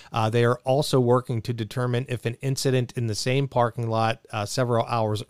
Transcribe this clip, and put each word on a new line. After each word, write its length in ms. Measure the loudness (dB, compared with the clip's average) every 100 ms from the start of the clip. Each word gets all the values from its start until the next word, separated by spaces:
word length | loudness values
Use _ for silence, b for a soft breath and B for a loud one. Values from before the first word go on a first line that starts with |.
| B
Uh, 160 | -2 2
they 160 | 4
are 140 | 4 2
also 360 | 0 0 2 2
working 420 | 4 2 2 -4
to 100 | -4
determine 540 | -6 -6 -4 -2 -2 -2
if 180 | -4 -4
an 80 | -4
incident 500 | -4 0 2 2 0 -4
in 100 | -4
the 80 |
same 340 | -2 0 0 0
parking 400 | 2 0 0 -2
lot, 320 | 0 0 -2 -6
uh, 120 | -6
several 400 | -4 -2 2 2 0
hours 360 | 0 0 -2 -2